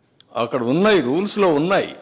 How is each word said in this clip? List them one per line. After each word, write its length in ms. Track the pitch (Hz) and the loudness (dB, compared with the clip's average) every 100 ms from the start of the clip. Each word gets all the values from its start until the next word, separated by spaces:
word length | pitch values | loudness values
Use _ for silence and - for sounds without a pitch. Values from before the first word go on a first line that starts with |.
| _ _ _ 104 | _ _ _ -6
అక్కడ 260 | 117 135 | -4 -2
ఉన్నాయి, 380 | 117 156 208 196 | -2 2 4 2
రూల్స్లో 540 | 123 156 202 208 190 | 2 -2 -4 0 0
ఉన్నాయి. 420 | 143 165 190 87 65 | 2 0 0 -2 -10